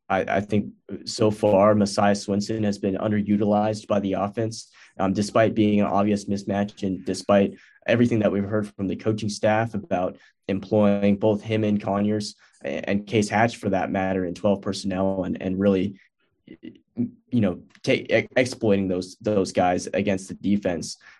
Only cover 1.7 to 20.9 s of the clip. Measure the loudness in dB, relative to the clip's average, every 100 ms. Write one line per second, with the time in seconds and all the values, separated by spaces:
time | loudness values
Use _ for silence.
1.7 | 6 2 2 2 2 0 -2 -2 -2 -2
2.7 | -2 -2 -2 0 0 0 0 2 2 2
3.7 | -2 -2 -2 0 -2 -2 -4 -6 -6 -16
4.7 | _ -16 -4 0 0 0 2 4 4 2
5.7 | 4 2 2 2 0 -2 -6 -2 -2 -2
6.7 | -4 -6 -4 -4 -4 2 4 4 -2 -18
7.7 | _ 0 2 2 2 0 0 -2 -2 -4
8.7 | -6 -6 -4 -4 -2 -4 -2 0 2 0
9.7 | -4 -4 -4 -4 -6 _ _ -6 -6 0
10.7 | 2 4 4 2 2 2 0 -2 -2 0
11.7 | 0 0 0 0 -2 -4 -12 _ _ -8
12.7 | -6 -2 -4 0 0 2 2 2 0 -4
13.7 | -2 -2 -2 -2 -2 -4 -2 0 0 -2
14.7 | -6 -4 -2 -2 -2 -4 -4 -4 0 2
15.7 | 2 0 -6 _ _ _ _ -20 -20 -20
16.7 | -20 _ -8 -8 -8 _ 0 0 -2 -10
17.7 | _ -2 -2 0 -2 0 0 0 0 2
18.7 | 2 2 -2 -6 -6 -2 0 0 2 2
19.7 | 0 -2 -2 -2 -2 -6 -6 -2 0 0
20.7 | -4 -6